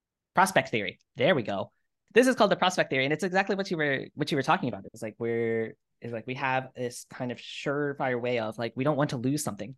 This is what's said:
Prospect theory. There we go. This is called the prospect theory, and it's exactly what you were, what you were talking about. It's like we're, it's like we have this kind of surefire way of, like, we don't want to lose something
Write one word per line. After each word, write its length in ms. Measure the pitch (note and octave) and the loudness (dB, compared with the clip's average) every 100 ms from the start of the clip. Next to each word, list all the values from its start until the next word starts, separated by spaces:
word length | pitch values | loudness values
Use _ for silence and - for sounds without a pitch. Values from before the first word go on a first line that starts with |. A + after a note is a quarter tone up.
| _ _ _ | _ _ _
Prospect 340 | - F#3+ - - | 2 4 4 2
theory. 300 | A2+ F#2 - _ - | 0 -4 -8 _ 0
There 180 | C3+ | 2
we 80 | D#3+ | 4
go. 300 | G#2+ G2 A2 _ _ _ _ | 0 -4 -6 _ _ _ _
This 120 | A3 B3+ | 4 6
is 100 | B3 | 6
called 140 | G#3 | 4
the 60 | F3+ | 4
prospect 340 | F3+ F3+ D#3 | 2 2 0
theory, 140 | C3+ | 2
and 80 | C3+ | 2
it's 100 | D3+ | 0
exactly 320 | G3 F#3 G3 G3 | 0 2 2 0
what 140 | G3 | -2
you 60 | F3 | 0
were, 280 | D3 C3+ - | 0 0 -4
what 160 | - D3 | -4 -2
you 60 | D3 | 0
were 60 | |
talking 260 | C3 F3 C3 | 2 2 0
about. 160 | G2 F#2+ | -6 -10
It's 100 | - | -10
like 120 | A2 - | -10 -6
we're, 560 | A#2 A#2 A#2 A2+ A2+ - _ _ | -2 0 0 0 -2 -8 _ _
it's 100 | A#2+ | -10
like 140 | A#2 A2 | -8 -8
we 80 | |
have 340 | C3 C3+ C3 C3 - | -4 -2 0 -2 -6
this 300 | B2 A#2+ - | -8 -8 -14
kind 200 | - B2 | -8 -8
of 60 | A#2 | -8
surefire 840 | - - D3+ C#3+ D3 C#3 C#3 B2 | -12 -8 -4 -2 -2 -2 -2 -2
way 180 | B2 B2 | -2 -2
of, 180 | A2 A2 | -2 -4
like, 160 | A#2 - | -6 -2
we 80 | |
don't 120 | C3+ C#3 | 0 2
want 140 | D3 | 0
to 60 | C#3 | 0
lose 260 | B2 D3 | -2 -2
something 320 | - G#2 G#2 | -4 -6 -8